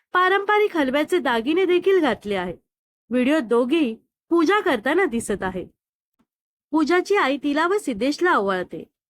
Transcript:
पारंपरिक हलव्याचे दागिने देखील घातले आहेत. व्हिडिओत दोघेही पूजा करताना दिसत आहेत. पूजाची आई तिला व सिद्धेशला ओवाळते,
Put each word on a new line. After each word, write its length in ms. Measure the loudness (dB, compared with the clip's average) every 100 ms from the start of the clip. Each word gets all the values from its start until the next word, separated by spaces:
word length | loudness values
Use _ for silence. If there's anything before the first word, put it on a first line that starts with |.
| _
पारंपरिक 640 | 0 2 2 2 2 2 0
हलव्याचे 420 | 0 0 0 0
दागिने 460 | 0 -2 0 0
देखील 360 | 2 2 2 2
घातले 340 | 2 -2 -4
आहेत. 220 | -6 -6 -10 _ _ _ _ _
व्हिडिओत 320 | -2 2 0
दोघेही 540 | 0 0 2 0 0 -4 _ _ _
पूजा 300 | 2 4 2
करताना 440 | 2 -2 0 0
दिसत 380 | 0 -2 -4 -6
आहेत. 240 | -6 -8 -12 _ _ _ _ _ _ _ _ _ _
पूजाची 460 | -2 2 0 2 0
आई 200 | 0 -2
तिला 240 | -2 -2 0
व 120 | -2
सिद्धेशला 580 | -2 -2 -2 0 0 2
ओवाळते, 480 | 0 -2 -6 -12 -16 _ _